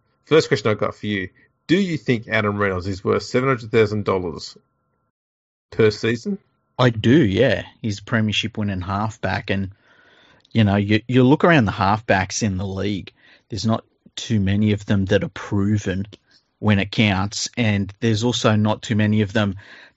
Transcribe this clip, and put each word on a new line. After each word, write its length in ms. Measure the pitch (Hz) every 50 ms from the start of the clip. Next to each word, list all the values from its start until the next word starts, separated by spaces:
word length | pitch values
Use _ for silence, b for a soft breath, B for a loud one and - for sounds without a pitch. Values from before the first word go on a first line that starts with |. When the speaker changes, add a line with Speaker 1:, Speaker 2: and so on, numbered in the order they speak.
| _ _ _ _ _
Speaker 1:
First 240 | - 147 160 151 -
question 240 | 143 - - 117
I've 80 | 107 -
got 160 | 104 98 -
for 120 | - - 104
you, 220 | 104 98 92 - b b b b b _ _ -
do 100 | 156 185
you 200 | 202 180 160 143
think 320 | - - 127 110 110 -
Adam 280 | 107 110 104 104 101 104
Reynolds 300 | 101 98 95 90 85 101
is 160 | 95 90 -
worth 200 | 113 101 95 -
seven 260 | - - 127 127 135
hundred 220 | 135 113 120 110
thousand 340 | - 113 110 101 107 107 98
dollars 520 | - 98 95 90 85 73 - - - - - _ _ _ _ _ _ _ _ _ _ _ _ _ _ _ _ _ _ _ _ _ _
per 200 | - - 113 107
season? 460 | 104 - - 113 120 117 - 208 196 - _ _ _ _ _ _ _ -
Speaker 2:
I 100 | 131 123
do, 340 | 117 107 - 117 127 165 143
yeah. 420 | 98 95 101 127 131 98 90 - - - _
He's 180 | - 113 98 -
a 40 | -
premiership 540 | - - 113 110 107 104 - - 110 - -
winning 240 | 107 101 98 92
halfback, 720 | 90 90 98 101 107 110 - - - 95 92 98 - -
and, 200 | 98 98 98 92 b b b b b b b b b b b b b b b b
you 120 | - 113 110
know, 140 | 101 98 101
you, 240 | 101 101 107 107 - -
you 160 | 123 127 127
look 200 | 127 147 156 -
around 220 | 180 170 147 113
the 60 | 95
halfbacks 680 | 82 - 98 95 104 107 - - 104 95 92 92 - -
in 160 | 120 107 95 92
the 80 | 101
league, 460 | 98 95 98 98 104 104 92 - - b b b b b b b b
there's 180 | - 101 117 113
not 160 | 113 110 - _ _ _ _ - -
too 240 | - - - 117 107
many 320 | 95 95 101 101 107 107
of 140 | 104 101 -
them 200 | - 110 98 98
that 180 | 95 104 98 95
are 60 | 82
proven 800 | - - - - 107 101 98 101 107 104 - 101 92 95 98 - - - b b b b b _ _ -
when 220 | - 104 104 98
it 120 | 98 101
counts, 580 | - - 113 104 95 92 98 101 - - - - - -
and 360 | 120 107 104 98 98 92 - -
there's 240 | - 113 110 104 117
also 320 | 123 117 - - 120 107
not 260 | 107 107 107 107 -
too 140 | - - 110
many 260 | 104 107 104 107 107
of 120 | 107 95 101
them 220 | 113 104 101 95 95 B B B B B B B